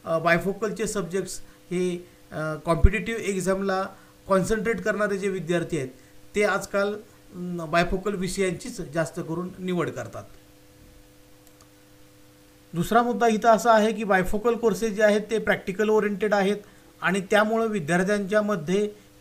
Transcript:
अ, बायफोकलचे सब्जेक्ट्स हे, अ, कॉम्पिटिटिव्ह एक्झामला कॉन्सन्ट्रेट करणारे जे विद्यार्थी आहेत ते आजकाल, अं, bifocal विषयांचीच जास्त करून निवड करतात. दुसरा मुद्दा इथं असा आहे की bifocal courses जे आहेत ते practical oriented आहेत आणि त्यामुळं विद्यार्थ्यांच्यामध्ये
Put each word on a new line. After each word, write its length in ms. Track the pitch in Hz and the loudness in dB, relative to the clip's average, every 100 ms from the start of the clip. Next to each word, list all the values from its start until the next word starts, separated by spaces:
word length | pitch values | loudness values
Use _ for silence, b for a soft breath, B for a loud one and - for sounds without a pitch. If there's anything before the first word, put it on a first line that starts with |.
अ, 140 | - 165 | -4 0
बायफोकलचे 680 | 160 170 185 196 220 175 214 | 4 2 2 -4 -4 -2 -4
सब्जेक्ट्स 540 | 208 165 190 185 - - B - | -4 -4 -6 -6 -10 -14 B -8
हे, 360 | 175 180 175 - B B | -4 -2 -4 -10 B B
अ, 220 | - 156 | -8 -6
कॉम्पिटिटिव्ह 680 | 151 170 160 - 190 180 226 | -4 0 6 6 6 -2 -4
एक्झामला 680 | 185 190 175 190 196 190 196 B B B - | -4 -2 0 0 0 -2 -4 B B B 0
कॉन्सन्ट्रेट 520 | 190 180 220 202 226 | 2 2 0 0 -2
करणारे 380 | 220 208 208 196 | -2 0 0 -2
जे 100 | 196 | -2
विद्यार्थी 500 | 190 156 175 160 160 | -4 -2 -2 -2 -4
आहेत 100 | 131 - B B - | -6 -10 B B -8
ते 100 | 202 | 0
आजकाल, 500 | 185 196 196 202 202 | 0 0 -2 -2 -2
अं, 720 | 208 - - - 185 180 175 160 | -4 -12 -20 -18 -12 -8 -8 -2
bifocal 440 | 165 180 190 208 | 0 2 0 -4
विषयांचीच 680 | 202 185 196 185 170 247 - 147 | -4 -4 -2 -2 -2 -8 -10 -8
जास्त 280 | 160 156 - | -4 -4 -4
करून 280 | 147 165 180 185 | -8 -6 -8 -8
निवड 320 | 185 180 139 | -4 -2 -2
करतात. 340 | 123 113 107 101 - - - - - - - - - - - - - - - - - - - - - - - - | -6 -10 -12 -16 -20 -20 -20 -20 -20 -20 -20 -20 -20 -20 -20 -20 -20 -20 -20 -20 -20 -20 -20 -20 -20 -20 -20 -10
दुसरा 280 | 165 - 233 | -4 2 2
मुद्दा 260 | 240 214 233 | 2 2 2
इथं 200 | 214 233 | 4 4
असा 240 | 220 233 | 4 6
आहे 200 | 220 214 | 6 4
की 120 | 208 | 0
bifocal 500 | 214 190 185 214 233 | 0 2 2 0 0
courses 380 | 226 226 185 226 | 0 2 0 -2
जे 100 | 196 | 2
आहेत 180 | 214 208 208 | 4 4 0
ते 80 | 220 | -2
practical 500 | 180 190 - 190 214 | 0 -2 -2 -2 2
oriented 460 | 214 208 202 214 | 2 2 0 0
आहेत 220 | 202 190 202 - B B B | 2 2 0 -6 B B B
आणि 200 | 165 196 185 | -2 -2 2
त्यामुळं 360 | 208 220 226 226 | 2 4 2 0
विद्यार्थ्यांच्यामध्ये 1200 | 208 147 175 190 208 190 214 208 202 151 190 208 B B B | -2 0 2 2 0 0 0 2 -2 0 0 -2 B B B